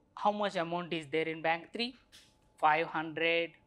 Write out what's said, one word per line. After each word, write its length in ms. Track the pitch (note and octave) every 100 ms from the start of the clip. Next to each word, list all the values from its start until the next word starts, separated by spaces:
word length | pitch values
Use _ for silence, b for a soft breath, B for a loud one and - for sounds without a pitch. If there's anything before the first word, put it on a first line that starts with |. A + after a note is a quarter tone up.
| _ -
How 160 | G#3
much 240 | G#3 G3+ F#3
amount 380 | E3 F3 F3
is 140 | E3 D3
there 160 | D#3 D#3+
in 140 | D#3+
bank 320 | D#3+ E3+ E3
three? 240 | - A#3+ - _ B B B _ -
Five 320 | D#3 D#3 E3
hundred 640 | E3 D#3+ D#3 E3 E3+ E3 -